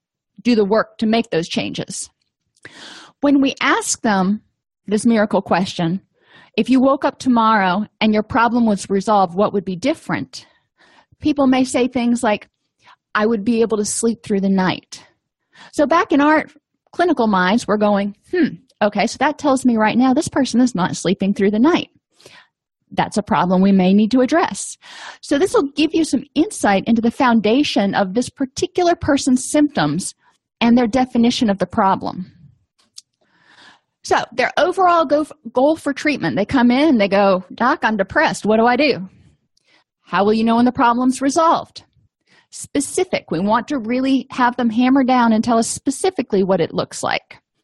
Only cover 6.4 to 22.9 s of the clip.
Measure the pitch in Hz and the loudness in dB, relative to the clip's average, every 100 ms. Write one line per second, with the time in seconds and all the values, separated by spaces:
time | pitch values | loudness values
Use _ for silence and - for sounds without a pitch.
6.4 | - - 226 262 262 285 294 - 262 233 | -12 -4 2 2 2 2 -2 -4 0 2
7.4 | 220 220 185 180 214 - 220 214 214 269 | 2 2 2 -2 -4 -2 0 0 0 0
8.4 | 233 240 226 202 - 196 190 202 185 175 | 2 2 0 0 -2 -4 0 2 2 0
9.4 | 202 202 196 180 262 311 - 127 90 - | -2 -2 -6 -6 -4 -4 -4 -6 -8 -16
10.4 | - _ _ _ _ _ _ _ 302 294 | -20 _ _ _ _ _ _ _ -4 0
11.4 | 269 262 262 269 247 247 240 240 233 208 | 2 2 0 0 -2 -2 -2 0 0 -2
12.4 | - _ _ _ _ - _ 208 214 233 | -6 _ _ _ _ -20 _ -2 0 0
13.4 | 202 226 226 214 208 - 233 220 - 202 | 0 0 0 0 -4 -2 -4 -4 -4 -2
14.4 | 196 190 185 - - - - _ _ _ | 0 0 0 -4 -8 -20 -20 _ _ _
15.4 | _ _ - - 285 330 - 294 294 311 | _ _ -12 -2 2 2 2 2 4 2
16.4 | - _ _ _ _ - 175 208 226 190 | -2 _ _ _ _ -2 0 0 0 0
17.4 | 180 233 - 214 208 202 202 202 _ 359 | 0 0 0 0 0 0 -2 -10 _ -2
18.4 | 269 - _ - 208 208 202 - 277 285 | -2 -4 _ -4 -2 0 -2 0 -4 -2
19.4 | 285 262 254 226 214 226 262 254 - - | 0 0 2 2 2 2 2 2 0 -2
20.4 | 254 233 254 180 180 - 165 190 190 202 | 0 2 0 0 -4 -2 -2 -2 -2 0
21.4 | 196 214 269 349 - _ _ _ - - | 0 2 2 2 -2 _ _ _ -20 -20
22.4 | _ _ _ _ _ | _ _ _ _ _